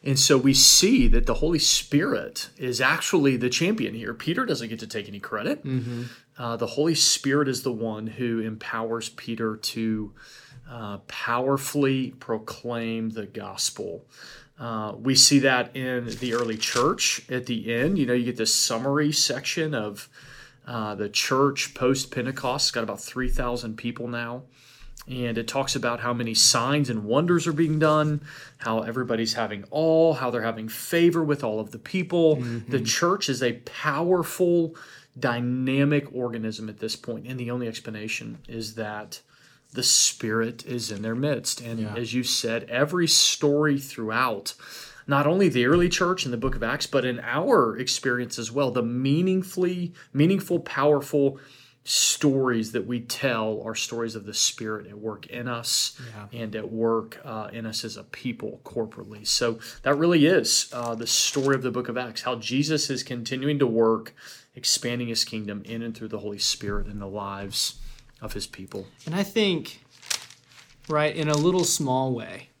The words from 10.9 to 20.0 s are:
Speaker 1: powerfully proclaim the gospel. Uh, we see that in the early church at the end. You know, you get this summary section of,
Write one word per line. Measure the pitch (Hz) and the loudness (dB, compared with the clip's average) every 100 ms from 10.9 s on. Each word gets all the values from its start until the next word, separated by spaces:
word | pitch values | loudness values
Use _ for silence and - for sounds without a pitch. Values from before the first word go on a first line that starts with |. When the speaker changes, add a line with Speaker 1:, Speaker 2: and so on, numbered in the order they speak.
| 101 - | -12 -12
Speaker 1:
powerfully | - - 120 131 139 139 147 139 135 127 - | -8 -2 0 2 2 0 2 2 2 -2 -8
proclaim | - 110 110 - 120 117 117 113 113 | -4 -4 -4 -10 -6 -4 -4 -2 -4
the | 110 98 | -6 -8
gospel. | 107 98 95 - - 92 85 - - - - - _ | -10 -10 -4 -4 -4 -8 -10 -14 -20 -20 -20 -20 _
Uh, | 120 110 107 110 | -8 -6 -6 -4
we | 120 131 | 2 6
see | - 143 | 8 8
that | 135 127 120 135 | 6 2 0 -4
in | 127 123 120 107 | -4 -4 -4 -6
the | 127 | -2
early | 117 117 110 | 0 0 -2
church | - 120 139 185 - - - | -2 2 2 2 0 -2 -4
at | 127 123 | -6 -2
the | 117 110 | -4 -2
end. | 117 143 196 | 0 2 2
You | 127 | 2
know, | |
you | 123 120 | 2 0
get | 120 | -2
this | 110 | 0
summary | - - 117 131 143 147 | 2 0 0 0 2 2
section | 147 - 127 - - 156 | 2 0 0 -4 -4 -2
of, | 135 107 101 | -2 -4 -8